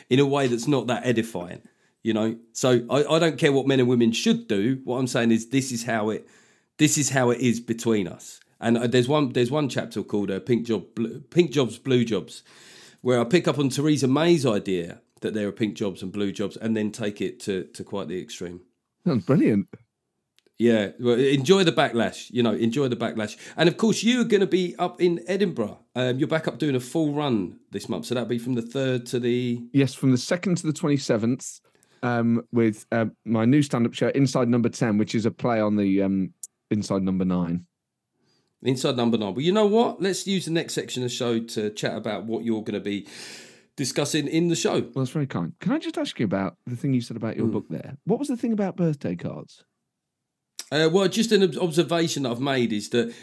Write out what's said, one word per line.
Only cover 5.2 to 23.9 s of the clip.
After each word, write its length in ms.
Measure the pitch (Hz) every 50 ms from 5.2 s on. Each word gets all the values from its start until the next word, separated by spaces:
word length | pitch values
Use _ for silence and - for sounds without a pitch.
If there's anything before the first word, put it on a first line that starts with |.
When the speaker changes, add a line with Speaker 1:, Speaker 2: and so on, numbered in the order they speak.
| 117 117
Speaker 1:
is 160 | 113 110 113 -
this 240 | - 135 131 131
is 100 | 123 113
how 280 | - 123 113 110 104 110
it, 180 | 104 - - - _ _ _ _ _ _ _ _ _ -
this 180 | 151 147 -
is 140 | 151 135 127
how 200 | 131 135 127 120
it 100 | 120 -
is 180 | 127 123 113 117
between 480 | - - 113 113 - 117 110 104 92
us. 320 | 85 - - - - - - _ _ _ -
And, 180 | - 117 117 117
uh, 80 | 123
there's 220 | 120 117 127 123 123
one, 240 | 151 151 147 120
there's 180 | 110 127 123 120
one 180 | 143 151 147 123
chapter 360 | - 117 90 - - 110 95
called, 260 | - - 104 101 95
uh, 80 | 95 95
Pink 280 | - - 123 113 117
Job, 280 | - 113 95 - - -
Bl-, 240 | 113 117 113 - - - -
Pink 200 | - 165 180 -
Jobs, 280 | - 147 131 110 - -
Blue 260 | - 135 127 123 117
Jobs, 400 | 117 107 92 76 - - - - _ - - - - - - - - - _
where 200 | - 123 127 123
I 40 | -
pick 240 | 139 175 170 165 170
up 100 | 135 143
on 120 | 143 131
Theresa 360 | 135 143 143 156 151 131 135
May's 400 | 127 135 147 160 175 175 156 127
idea 540 | 127 104 101 - 98 92 87 85 87 90 - _ _ _ - -
that 100 | 110 107
there 140 | 107 104 101
are 40 |
pink 220 | 95 - 117 104 -
jobs 260 | - 110 98 90 -
and 100 | 98 92
blue 180 | 92 104 104 98
jobs, 260 | 95 - 104 92 -
and 200 | - 110 113 113
then 160 | 110 107 104
take 280 | 104 - 113 104 104 -
it 200 | 101 90 - -
to, 240 | - 107 98 92 - - -
to 80 | -
quite 240 | 95 - 107 101 92 76
the 120 | 87 92
extreme. 400 | - - - - 92 87 87 87 - _ _ _ _ _ _ _ -
Speaker 2:
Sounds 200 | 180 139 113 -
brilliant. 440 | - 135 190 311 202 110 101 92 - - - _ _ _ _ _ _ _ _ _ _ _ _ _ _ _
Speaker 1:
Yeah, 340 | - 113 117 113 110 101 95 - -
well, 180 | 127 120 120 120
enjoy 460 | 139 135 147 139 131 160 190 196 190
the 80 | 160
backlash, 580 | - 160 143 120 113 117 107 92 - - - -
you 100 | - 120
know, 100 | 117 113 104
enjoy 320 | - 117 113 117 147 139
the 80 | 131 117
backlash. 400 | 104 113 107 - 110 110 107 - - - - -
And 120 | - 160 170
of 80 | -
course, 280 | - 226 226